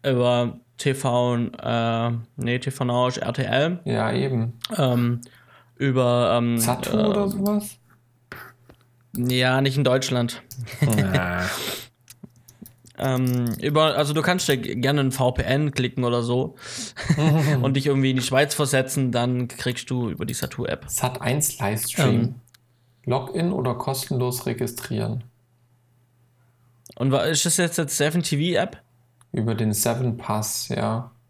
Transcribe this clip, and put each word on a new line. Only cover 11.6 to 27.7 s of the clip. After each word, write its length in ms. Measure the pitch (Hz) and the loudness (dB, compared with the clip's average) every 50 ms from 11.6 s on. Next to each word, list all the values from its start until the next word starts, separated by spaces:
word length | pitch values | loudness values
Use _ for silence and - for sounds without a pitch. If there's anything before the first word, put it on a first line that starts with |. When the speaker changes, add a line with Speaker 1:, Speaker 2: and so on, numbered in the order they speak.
| - - - - - - _ _ _ _ - _ - - _ - _ - - _ - - - _ _ - _ - | -6 -6 -8 -8 -12 -16 _ _ _ _ -20 _ -20 -20 _ -20 _ -20 -20 _ -20 -20 -20 _ _ -20 _ -4
Speaker 1:
Ähm, 540 | - 135 131 127 127 127 123 123 120 120 113 - | -2 -2 0 0 0 0 0 0 0 -2 -4 -2
über, 360 | - 139 151 156 156 156 - | -2 0 2 4 4 4 2
also 180 | 135 151 143 147 | 0 0 0 0
du 80 | 156 | 0
kannst 260 | 151 180 180 185 - - | 2 2 0 0 2 0
ja 80 | - | 0
g-, 200 | 127 113 - - | 0 0 -6 -4
gerne 240 | 120 127 139 143 147 | 0 0 2 2 2
ein 120 | 139 131 | 2 0
V 200 | 131 - 131 127 | 0 2 0 2
P 100 | 127 - | 2 0
N 300 | 123 104 131 139 151 147 | 0 0 2 2 2 0
klicken 320 | 143 - 127 123 - - 123 | 0 -2 -2 -2 0 0 0
oder 180 | 120 120 120 | 2 2 2
so 320 | 117 120 120 123 135 - - - - - - - - - - - - - 160 | 0 0 0 0 0 -2 -6 -14 -14 -12 -10 -10 -12 -12 -10 -10 0 0 2
<laughs> 80 | 151 151 | 4 4
Speaker 2:
<laughs> 340 | 160 147 160 143 147 147 131 | 4 4 4 4 2 2 2
Speaker 1:
und 140 | 123 135 135 | 2 2 2
dich 100 | 139 135 | 2 2
irgendwie 240 | 147 135 135 131 135 | 2 2 4 4 2
in 60 | 131 | 2
die 60 | 127 | 2
Schweiz 320 | 123 - 127 131 147 147 - | 0 4 4 4 4 4 2
versetzen, 580 | - 151 127 143 131 131 131 - 143 131 127 | 0 0 2 4 2 2 2 0 0 0 2
dann 360 | 117 120 120 123 127 123 123 120 | 2 2 2 2 0 0 -2 -4
kriegst 420 | - - - 127 123 - - - | -6 -4 -4 -4 -4 -4 -6 -4
du 180 | 127 127 120 110 | -2 -2 -2 -2
über 160 | - - - | -4 -4 -6
die 80 | - | -6
Zattoo-App. 520 | 120 - - - - - - - - - - | -4 -4 -6 -6 -6 -6 -4 -4 -4 -6 -8
Speaker 2:
Sat 340 | - - - - 127 131 - | -8 -4 -2 -2 -2 -2 -2
eins 380 | - - 127 151 151 - - - | -2 0 0 0 0 -2 -2 -2
Livestream. 560 | - 101 107 110 - - - - 151 127 - | -2 -2 -2 -2 -4 -4 -2 2 2 4 4
Speaker 1:
Ähm. 200 | 117 - - - - - _ _ _ _ _ _ _ _ _ _ _ _ | 2 0 0 -4 -8 -18 _ _ _ _ _ _ _ _ _ _ _ _
Speaker 2:
Login 480 | - 123 120 123 - - - 170 175 | -2 -2 -2 -2 -4 -4 -2 0 0
oder 220 | 196 - 127 123 120 | 0 0 -2 -2 -2
kostenlos 720 | - - - 127 - - - 139 127 123 123 123 - - | -2 -4 -4 -4 -4 -4 -4 -2 -2 0 -2 -2 -4 -4
registrieren? 800 | 127 120 117 - - - - - - - 110 110 110 110 123 - - _ _ _ _ _ _ _ _ _ _ _ _ _ _ _ _ _ _ _ _ _ _ _ _ _ _ _ _ _ _ _ - - | -4 -4 -2 -4 -6 -6 -10 -8 -6 -4 -4 -2 -2 -4 -6 -8 -12 _ _ _ _ _ _ _ _ _ _ _ _ _ _ _ _ _ _ _ _ _ _ _ _ _ _ _ _ _ _ _ -20 -8
Speaker 1:
Und 160 | - 123 135 | -2 0 2
wa-, 100 | 131 131 | 2 2
ist 240 | 90 143 165 147 - | 2 2 0 0 0
das 100 | 175 160 - | 0 2 2
jetzt, 200 | 175 165 | 0 0